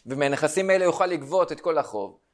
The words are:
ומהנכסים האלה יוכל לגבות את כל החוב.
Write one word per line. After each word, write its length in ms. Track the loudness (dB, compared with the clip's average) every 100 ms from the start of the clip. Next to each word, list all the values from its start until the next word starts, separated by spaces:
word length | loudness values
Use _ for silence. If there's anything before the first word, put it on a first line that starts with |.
| -10
ומהנכסים 640 | -2 0 0 0 0 2
האלה 140 | 4
יוכל 220 | 4 2 0
לגבות 460 | -2 -2 0 0
את 80 | -2
כל 180 | -2 -2
החוב. 400 | -2 -6 -10 -14 _